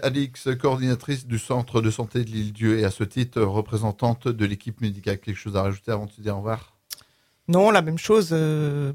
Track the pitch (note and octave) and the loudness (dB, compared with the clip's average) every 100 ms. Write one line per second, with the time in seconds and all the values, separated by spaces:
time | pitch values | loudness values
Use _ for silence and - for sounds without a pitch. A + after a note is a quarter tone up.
0 | C3+ C3+ C3+ - C3+ B2+ C#3+ C3 B2+ B2 | 0 0 -4 -4 -4 0 0 2 0 0
1 | - C3+ A#2+ A2 - B2 A#2 A#2 A2 G#2+ | -2 -6 -4 -4 -2 -2 0 0 2 0
2 | A2+ B2+ A2+ A2 G#2 G#2 A2+ A2 G2+ - | -4 -4 -4 -4 -6 0 2 4 2 0
3 | G2+ B2+ B2 A#2 G2+ G#2 G#2 A2 A2 G2+ | -4 -2 -2 0 2 0 -2 -2 -2 0
4 | A#2+ A#2+ B2 A2+ G2+ G2+ - - A2+ G2+ | 0 0 -2 0 0 -2 -8 -4 -4 -4
5 | G2+ G2 - F#2+ G#2+ G2 G2 G2 - G#2 | -4 -4 -6 -8 -4 -2 -2 -2 -4 -4
6 | G#2 - G#2 G2 G#2+ A2 - _ - - | -6 -8 -6 -6 -4 -6 -8 _ -18 -18
7 | _ _ _ _ - F3+ G#3 G3+ D#3+ E3 | _ _ _ _ 0 4 6 6 2 -2
8 | - A3 E3 E3 D#3 D3+ D3 C#3+ C#3 | 2 4 4 2 2 0 0 -2 -4